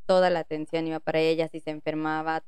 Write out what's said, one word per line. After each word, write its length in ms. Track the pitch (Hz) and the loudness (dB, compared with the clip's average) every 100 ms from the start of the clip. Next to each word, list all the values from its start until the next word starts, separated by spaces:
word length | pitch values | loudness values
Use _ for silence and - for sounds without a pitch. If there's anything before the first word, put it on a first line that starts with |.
| - | 2
toda 240 | 185 185 | 4 6
la 100 | 175 | 2
atención 460 | 156 156 156 165 160 | -2 -6 -4 -4 -2
iba 140 | 160 | -4
para 200 | - 160 | 0 2
ella. 280 | 160 160 160 | 4 2 0
Si 120 | 160 | -4
se 100 | 156 | -8
enfermaba, 720 | 151 156 151 156 156 160 160 | -6 -4 -2 -2 -2 -2 -4